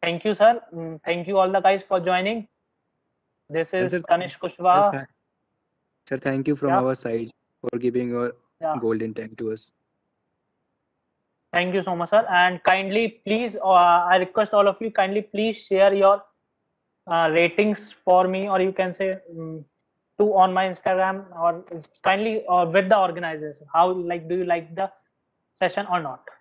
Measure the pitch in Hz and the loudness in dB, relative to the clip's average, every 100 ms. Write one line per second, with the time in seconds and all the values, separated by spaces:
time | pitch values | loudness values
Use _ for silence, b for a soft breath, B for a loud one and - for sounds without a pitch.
0 | 170 170 214 202 214 240 - 170 165 160 | -4 -4 -4 4 4 4 -4 -12 -12 -12
1 | - 175 175 196 185 196 190 196 190 190 | -6 -6 -2 0 2 2 2 0 0 -4
2 | 175 180 190 226 208 _ _ _ _ _ | 0 -2 -2 -6 -10 _ _ _ _ _
3 | _ _ _ _ _ 151 160 185 185 180 | _ _ _ _ _ -6 -4 -4 -2 -4
4 | 165 175 180 - 180 - 175 180 202 156 | -2 -2 -2 -10 -12 -2 2 4 4 0
5 | 131 _ _ _ _ _ _ _ _ _ | -10 _ _ _ _ _ _ _ _ _
6 | - 135 139 135 135 143 139 135 127 131 | -10 -6 -4 -4 -2 -2 0 0 0 -2
7 | 120 117 117 _ _ _ 123 120 123 123 | -4 -6 -6 _ _ _ -4 -2 0 -2
8 | 123 120 120 123 _ _ 160 151 117 110 | -2 -4 -4 -8 _ _ -6 -2 -2 -2
9 | 110 107 110 113 113 110 - _ _ _ | -4 -8 -12 -10 -8 -8 -12 _ _ _
10 | _ _ _ _ _ _ _ _ _ _ | _ _ _ _ _ _ _ _ _ _
11 | _ _ _ _ _ 175 180 190 185 175 | _ _ _ _ _ -4 -2 -2 -4 -6
12 | 170 208 233 180 180 180 - 190 196 208 | 0 2 2 2 2 2 0 0 0 -2
13 | 226 - - 214 240 202 190 185 175 175 | -2 -6 -4 -4 -4 -6 4 6 6 4
14 | 175 185 180 202 208 208 202 196 226 214 | 4 2 2 -2 0 4 2 2 -4 -2
15 | 190 202 208 202 220 214 - 190 196 196 | 0 -2 -6 -4 -4 -4 -4 4 4 6
16 | 196 202 - _ _ _ _ _ _ _ | 4 4 -2 _ _ _ _ _ _ _
17 | - 165 165 160 170 170 214 208 - - | -4 0 2 2 0 2 0 -2 -8 -10
18 | - 180 185 190 196 190 190 190 185 175 | 2 4 4 -2 -2 0 -2 -2 -6 -2
19 | 190 190 - 165 160 160 147 _ _ _ | -6 -6 -12 -14 -12 -14 -16 _ _ _
20 | _ _ 208 196 185 185 190 175 - 190 | _ _ 0 4 4 2 -2 -4 -4 0
21 | 190 190 196 170 170 170 - 170 151 _ | 0 -2 -10 -2 -2 -2 -8 -16 -18 _
22 | - 196 220 220 - 180 175 170 190 214 | 0 0 0 -4 0 0 2 2 4 2
23 | 185 170 170 156 151 147 147 160 180 185 | 2 -2 -8 -8 -12 -14 -4 2 2 2
24 | 175 175 160 180 175 170 160 165 190 _ | -4 -6 -4 -6 -2 -4 -4 -8 -8 _
25 | _ _ _ _ _ _ 185 180 202 180 | _ _ _ _ _ _ -4 -2 -4 -4
26 | 147 127 - - | -4 -12 -18 -20